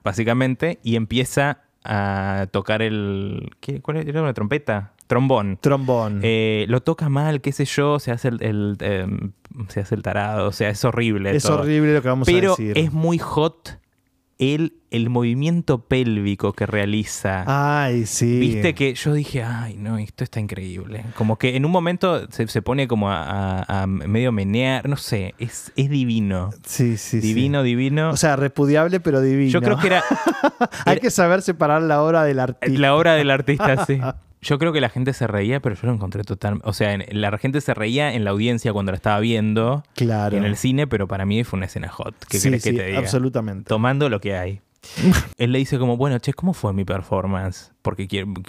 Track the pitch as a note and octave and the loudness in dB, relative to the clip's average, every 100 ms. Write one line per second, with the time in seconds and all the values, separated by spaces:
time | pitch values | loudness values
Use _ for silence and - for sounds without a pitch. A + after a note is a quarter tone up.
0 | - F#2+ A2+ A#2+ C3 B2+ D#3+ F3 A#2+ A2+ | -6 -2 0 2 2 0 -2 -2 -2 0
1 | A2 A#2+ C3 - C#3+ C#3 _ _ - G#2 | 0 0 0 2 0 -2 _ _ -4 -2
2 | G2+ G2 G2 G2 F#2+ G2 G2 G#2+ A2 G#2+ | 0 0 -2 -2 -2 -4 -2 0 0 0
3 | G2+ G2 G2+ G2+ - - - C#3 - D3+ | -2 -2 -4 -6 -10 -12 -10 -8 -6 -6
4 | D3+ D3 D#3 A2+ G#2 D3 - G#2+ G2 _ | -4 -2 -2 -2 -2 -2 -2 -4 -4 _
5 | - B2 C3 B2+ G2+ F#2+ D3 C#3 C3 B2 | -2 2 4 2 2 0 2 2 2 2
6 | A2 G#2 G#2+ A2+ A2 G#2+ G#2 B2 C#3+ E3 | 2 0 2 2 2 0 0 0 0 0
7 | D#3 C#3 D#3 D3 C#3+ C#3 C#3 - C#3+ D3 | 0 0 0 0 -2 -2 -2 0 2 2
8 | C3 A#2 C3 A#2 A2+ G#2 G#2 G2+ G2+ G2 | 0 -2 -2 -2 -2 0 -2 -2 -2 -2
9 | F#2 G2 G2+ - - - G2+ - F#2+ A2 | -2 -4 -6 -12 -18 -12 -8 -6 -4 -4
10 | - G2+ G2+ G#2+ G2+ G2 G#2 G2+ B2 A#2 | -2 -2 -2 -2 -2 -2 -2 0 -2 0
11 | A#2 G#2 G2 D3 - D3+ D3 D3+ D3+ D3+ | 0 0 0 0 2 0 2 2 4 2
12 | B2+ C3 C3 F3 F#3+ F#3 G#2+ G#2 D#3+ D3+ | 2 0 4 4 4 2 0 0 0 0
13 | E3 E3+ - - D#3+ - - - _ _ | 0 0 0 0 0 -2 -14 -20 _ _
14 | _ _ _ - C3 D3 D#3+ - _ A#2 | _ _ _ -2 0 2 -2 -4 _ -2
15 | A#2 A#2+ A#2+ A#2+ D3+ E3+ - C3 - C3 | 0 0 0 0 0 0 0 -2 0 0
16 | B2 G#2+ G2+ G2+ G2+ - G2 G#2 G2+ G#2+ | 2 0 0 0 -2 -2 -2 0 0 -2
17 | A2 - G2+ F#2+ F#2 C#3 C#3+ D3 C#3 A#2+ | -4 -4 -4 -2 -2 0 0 0 0 0
18 | A2 - A#2+ B2 B2 A2 G#2+ - C3+ B2 | -2 0 0 2 2 2 0 0 -2 -2
19 | D#3+ D3 D3 C3+ A#2 A#2 A#2 G2+ G#2 A2+ | -2 -2 -2 -4 -4 -6 -8 -8 -6 -4
20 | G#2+ - B2 - G#2 G2+ F#2+ F#2 G2 G#2+ | -6 -8 -8 -6 -6 -6 -8 -10 -10 -10
21 | G#2+ - A2 A2 B2+ B2+ C#3+ F3+ E3+ F3+ | -10 -2 -2 2 0 2 2 2 0 0
22 | F#3 D#3 - - A2 A#2+ G2+ C3+ C3 A#2 | 0 0 -2 -4 -4 -2 -2 -2 0 0
23 | G2+ F#2+ D#2 G2 G2 F#2+ - G2+ F#2+ F#2+ | 0 -2 -4 -4 -2 -2 -2 -2 -2 -2
24 | F2 G#2+ B2+ A2 G2 A2 C3 C3 A#2+ C#3+ | 0 0 0 0 0 0 0 -2 -2 -4
25 | - A2 F#2+ - A#2 - - - C3+ C#3+ | -4 -4 -4 -8 -10 -10 -8 -2 0 0
26 | B2+ A2+ G#2 F#2 F#2 G#2 - - B2 A2 | 2 2 0 0 -4 -8 -8 0 0 0
27 | - A#2 G#2+ A2 C3+ C#3+ B2+ A#2+ C3 D3 | -2 -2 0 2 2 2 0 0 0 0
28 | D#3+ C#3+ E3 C#3 C#3 - C#3+ D3+ E3 F#3 | 0 2 2 2 0 2 2 4 4 2
29 | E3+ C3+ C3+ C3+ C#3 D3+ A#2+ C#3 F#3 F3+ | 2 2 4 4 4 4 2 2 4 2
30 | - - - - C#4+ - B3 - - F#3+ | 2 0 0 0 0 0 -2 0 0 2
31 | B3+ - F3 F#3 F#3+ E3 D#3 D3+ D#3+ D3 | 2 2 4 4 0 0 2 2 4 2
32 | D#3 E3 D3+ C3+ B2+ A#2+ C3 C3+ C#3 D3 | 4 4 4 2 -2 -2 0 4 4 6
33 | E3+ D#3+ C#3+ C3+ C3+ C#3 G3+ C3+ - C3+ | 6 4 4 2 2 2 2 2 2 0
34 | C3 - - _ - C#3+ E3 D3+ B2 C3+ | -2 -6 -14 _ -2 0 2 2 0 0
35 | B2+ B2+ A2+ G#2 G2+ C#3 C3 G2+ A#2 A#2 | -2 0 -2 0 0 0 -2 -2 -2 -2
36 | G2 G2 G#2 G2 G#2 G#2 - G2+ G#2 G2+ | -4 -6 -6 -4 -2 -2 -2 0 0 0
37 | F#2 G#2 G#2 G#2 C3 C#3 C#3 A2+ G#2+ B2+ | -4 -2 -2 -2 -2 -2 -2 -2 0 0
38 | D3 A#2 G#2 G2+ A2+ A#2+ A#2+ G2+ G2 F#2+ | 0 0 0 0 0 0 0 -2 -2 -2
39 | A2+ G#2 A2+ A2+ G#2+ G#2+ A2+ C#3+ - - | 0 2 2 2 2 2 0 -2 -6 -2
40 | A#2+ G#2+ G#2 G#2 G#2 G2+ C3 C3 D3 A2+ | 0 0 0 0 0 0 0 0 0 -2
41 | F#2+ G2 F#2+ G#2 A#2+ F#2+ F#2 - - - | -2 -2 0 0 0 -4 -6 -6 -10 -10
42 | - - - - C3+ B2 A2+ A#2 F#2+ F#2+ | -12 -12 -6 0 2 2 0 0 0 -2
43 | F#2 B2+ B2+ B2 A2 F#2+ F#2 A2 A#2 C#3 | 0 0 0 -2 -4 -6 -2 0 2 2
44 | C#3+ G#2+ G#2 F#2+ F2+ G2 - _ - - | 0 0 -2 -4 -4 -8 -14 _ -16 2
45 | F3+ - - - A#2+ C3 C3+ C#3 B2+ A#2+ | 4 4 2 -2 0 2 0 0 0 2
46 | C#3 B2 - - F3+ F3+ G#2+ G2 F#2+ F#2+ | 0 0 -2 -2 -2 0 0 0 -2 -4
47 | - F#2+ F#2+ G2 F#2+ F#2 - _ - F#2 | -2 -2 0 -2 -4 -6 -14 _ -6 -4
48 | G2 G2 G2 F#2 | -4 -4 -6 -8